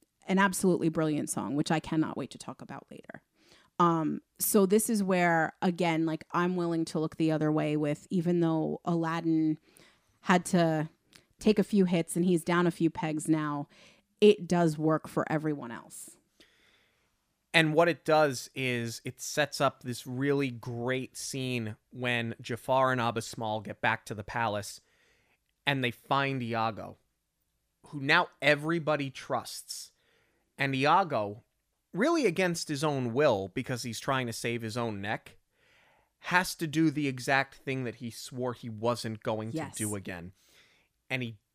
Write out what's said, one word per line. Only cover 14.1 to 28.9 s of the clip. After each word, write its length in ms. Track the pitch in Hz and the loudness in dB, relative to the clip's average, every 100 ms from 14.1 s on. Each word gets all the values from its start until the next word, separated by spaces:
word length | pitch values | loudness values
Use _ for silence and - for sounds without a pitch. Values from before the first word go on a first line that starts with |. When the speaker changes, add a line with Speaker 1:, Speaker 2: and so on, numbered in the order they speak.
| - | 4
Speaker 1:
it 280 | 208 - 170 | 6 6 2
does 300 | 175 165 151 | 2 4 2
work 300 | 156 156 - | 0 0 -2
for 180 | 160 - | -4 -2
everyone 440 | 156 151 143 117 | -2 -2 -6 -8
else. 400 | 101 - - - - _ _ _ _ _ _ _ _ _ _ _ _ _ | -12 -14 -18 -20 -20 _ _ _ _ _ _ _ _ _ _ _ _ _
Speaker 2:
And 220 | 165 156 | 4 4
what 160 | 156 170 | 6 4
it 160 | 147 - | 2 2
does 460 | 156 147 123 - | 4 4 0 -10
is 480 | 135 131 120 117 - | -6 -2 -2 -4 -8
it 160 | 127 - | -12 -12
sets 400 | - - 143 - | -8 -2 -2 0
up 220 | 135 - | -2 -2
this 240 | 127 117 127 | -10 -10 -8
really 460 | 123 143 139 135 | -4 0 0 0
great 640 | 120 127 120 123 131 127 - | -6 -10 -6 -4 -4 -6 -10
scene 600 | - 139 127 123 110 107 _ | -10 -6 -4 -4 -6 -10 _
when 460 | 127 123 120 113 113 | -6 -2 -2 -4 -8
Jafar 520 | 123 117 - 131 131 | -8 -8 0 2 2
and 100 | 127 | 2
Abu 200 | 117 113 | 0 -2
Small 380 | - - 110 107 | -6 -8 -4 -4
get 220 | 101 87 | -6 -2
back 240 | 117 113 - | -2 -2 -6
to 80 | |
the 100 | 107 | -12
palace 580 | 101 120 113 104 - - _ _ _ _ _ _ _ _ - | -8 -2 -2 -2 -6 -16 _ _ _ _ _ _ _ _ -2
and 180 | 135 | 0
they 60 | 123 | -2
find 540 | - - 139 139 135 | -4 -2 0 0 -2
Iago, 540 | 117 113 113 95 92 98 _ _ _ _ _ _ _ _ - | -4 -2 -2 -4 -14 -16 _ _ _ _ _ _ _ _ -14
who 120 | 147 | -6
now 280 | 139 170 170 - | 2 4 2 0
everybody 680 | 143 147 156 170 151 | 2 2 2 -2 0